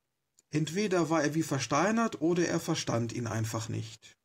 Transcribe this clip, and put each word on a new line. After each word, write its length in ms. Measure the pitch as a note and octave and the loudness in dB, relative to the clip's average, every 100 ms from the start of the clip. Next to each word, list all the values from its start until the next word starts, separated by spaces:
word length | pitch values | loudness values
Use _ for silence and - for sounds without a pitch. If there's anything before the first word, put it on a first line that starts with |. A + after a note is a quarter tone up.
| _ _ _ _ _ | _ _ _ _ _
Entweder 600 | D3+ D3+ E3+ G#3+ F3+ D#3 | -2 0 0 2 2 2
war 140 | E3 | 2
er 120 | D3 D3+ | 2 0
wie 80 | |
versteinert 800 | D#3 C#3 C3 C#3+ F3+ A3+ A3+ - | 0 -2 0 2 2 2 0 0
oder 260 | D#3 F3+ E3+ | 0 2 2
er 120 | E3 | 0
verstand 520 | - D3+ - A#2+ A#2 | 0 -2 0 0 0
ihn 160 | A2+ A#2 | -4 -2
einfach 420 | A2 A2 A2+ A2+ | -2 -2 -4 -4
nicht. 460 | A2 A2 - - - | -6 -8 -14 -20 -20